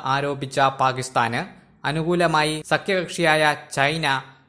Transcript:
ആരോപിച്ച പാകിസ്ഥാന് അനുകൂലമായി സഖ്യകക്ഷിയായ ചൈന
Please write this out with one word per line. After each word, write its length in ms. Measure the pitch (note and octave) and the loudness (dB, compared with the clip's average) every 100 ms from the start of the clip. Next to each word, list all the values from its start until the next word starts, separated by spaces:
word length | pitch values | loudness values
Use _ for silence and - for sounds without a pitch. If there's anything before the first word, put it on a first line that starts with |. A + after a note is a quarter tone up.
| C3 | 0
ആരോപിച്ച 540 | C3+ C#3+ C3+ C3+ C#3+ C3+ C3+ | 0 -2 -4 -4 2 2 4
പാകിസ്ഥാന് 680 | C3 B2+ B2 C3+ A#2 A#2+ F#3+ - _ _ | 0 0 -2 0 0 -2 -6 -12 _ _
അനുകൂലമായി 720 | C3+ D#3 D#3+ F3 E3+ D#3 D3+ D#3 - | -6 -4 0 2 2 2 0 -2 -2
സഖ്യകക്ഷിയായ 800 | D3+ - F#3 D#3+ - E3 D#3 D3+ C#3+ - | -2 0 -2 -2 0 2 4 2 0 -4
ചൈന 340 | - C#3 D#3+ D3+ C3+ - - | 0 0 0 0 -2 -4 -18